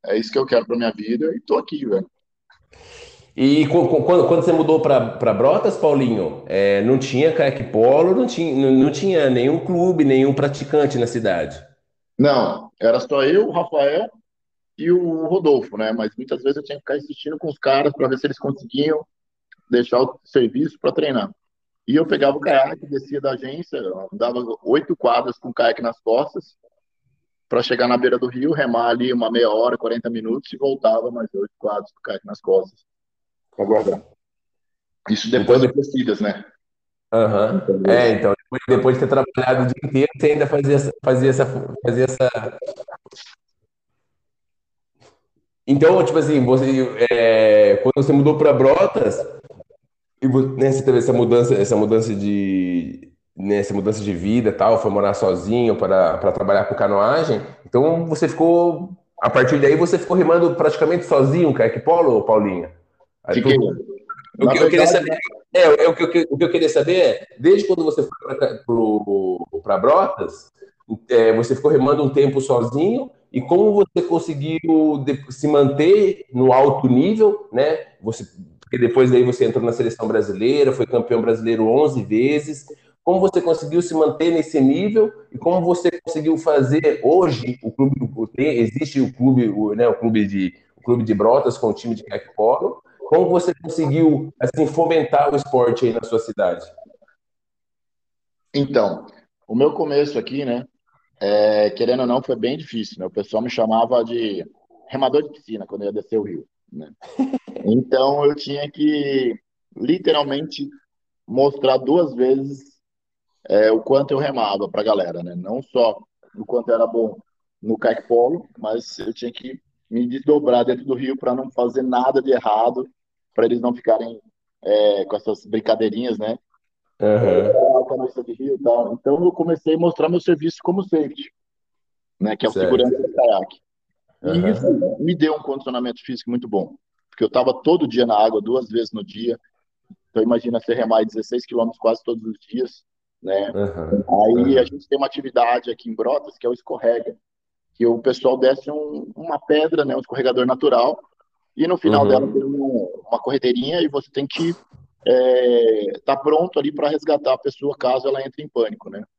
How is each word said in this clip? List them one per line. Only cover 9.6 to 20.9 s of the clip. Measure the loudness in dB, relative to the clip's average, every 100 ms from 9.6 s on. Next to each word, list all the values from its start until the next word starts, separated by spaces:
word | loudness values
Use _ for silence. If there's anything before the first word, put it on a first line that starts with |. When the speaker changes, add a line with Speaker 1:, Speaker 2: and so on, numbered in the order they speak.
Speaker 2:
clube, | -2 0 0 2
nenhum | 2 4 2
praticante | 2 -2 -4 -2 0 0 -2
na | -4
cidade? | -2 -2 -2 -4 -10 -20 _ _ _ _ 0
Speaker 1:
Não, | 2 2 0 -4 -12 _
era | 0 0
só | 0 0
eu, | 2 2 2
o |
Rafael | -2 -4 0 0 0 -4 _ _ _ _ _ _ _
e | 0
o | 2 0 -4 -2
Rodolfo, | 0 2 2 0 -6
né? | -4
Mas | -2 -6 -8
muitas | -10 -4
vezes | -2 -4
eu |
tinha | -6 -14
que |
ficar | -6 -8
insistindo | -8 -14 -10 -8
com | -8
os | -4
caras | 0 2 0
pra | 0 -2
ver | 0
se | -4
eles | -4
conseguiam | -8 -8 -8 -4 -2 -2 -6 _ _ _ _ _ _
deixar | 0 2 0
o | 0 -4 _
serviço | 0 0 0 -4 _
pra | -4